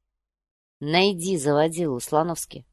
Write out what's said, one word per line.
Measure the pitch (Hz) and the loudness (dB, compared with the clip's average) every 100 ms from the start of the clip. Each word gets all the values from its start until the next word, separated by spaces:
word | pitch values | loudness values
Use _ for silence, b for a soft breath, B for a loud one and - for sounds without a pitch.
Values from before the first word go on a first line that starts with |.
| _ _ _ _ _ _ _ - | _ _ _ _ _ _ _ -10
«Найди | 147 170 196 180 175 180 | -2 2 2 0 -2 0
заводилу, | 139 147 160 160 165 123 | 2 2 2 0 -2 -2
Слановский. | - 151 170 160 - - - | 0 0 0 -4 -10 -16 -20